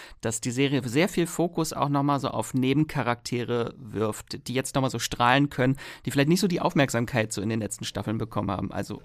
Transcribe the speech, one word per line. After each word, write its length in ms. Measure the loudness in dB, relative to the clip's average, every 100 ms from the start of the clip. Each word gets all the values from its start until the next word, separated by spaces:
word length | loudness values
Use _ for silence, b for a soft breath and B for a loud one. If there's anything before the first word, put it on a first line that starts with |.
| B B
dass 200 | -6 -4
die 100 | -4
Serie 320 | 0 2 2 0
sehr 200 | 0 2
viel 200 | 0 -2
Fokus 440 | 0 -2 0 -4
auch 160 | -2 0
noch 120 | 2
mal 160 | 2 2
so 100 | 0
auf 260 | -4 -2
Nebencharaktere 1200 | 0 4 4 2 0 -2 -2 -2 -4 -2 -2 -2 -6
wirft, 680 | -8 -2 -2 -2 -10 -12 -4
die 60 |
jetzt 200 | -4 0
noch 80 | 0
mal 80 | 0
so 80 | -2
strahlen 500 | -4 2 6 6 4
können, 280 | 2 2 2 B B
die 60 | -2
vielleicht 200 | 2 4
nicht 100 | 4
so 80 | 2
die 120 | 2
Aufmerksamkeit 720 | 2 2 2 2 0 0 0
so 80 | -2
in 80 | -2
den 100 | -2
letzten 240 | -4 -6
Staffeln 340 | -6 -4 -4 -4
bekommen 320 | -4 -2 -2
haben. 220 | -2 -4
Also 280 | -4 -8 -10